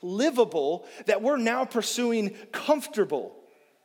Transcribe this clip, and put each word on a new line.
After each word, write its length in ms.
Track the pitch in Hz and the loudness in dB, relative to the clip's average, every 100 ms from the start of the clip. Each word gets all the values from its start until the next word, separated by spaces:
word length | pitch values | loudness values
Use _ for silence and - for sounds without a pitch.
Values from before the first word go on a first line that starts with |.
livable 840 | 180 196 302 247 226 165 139 175 - - - | -6 0 2 4 2 2 0 -2 -6 -4 0
that 160 | 202 | 2
we're 160 | 233 285 | 2 2
now 260 | 226 254 | 2 0
pursuing 720 | 262 240 196 - 240 226 196 - - | 0 -2 -2 0 0 2 0 -6 -10
comfortable. 840 | - - 302 - 214 170 139 92 - - _ _ _ | -6 0 0 0 -2 0 -2 -6 -14 -20 _ _ _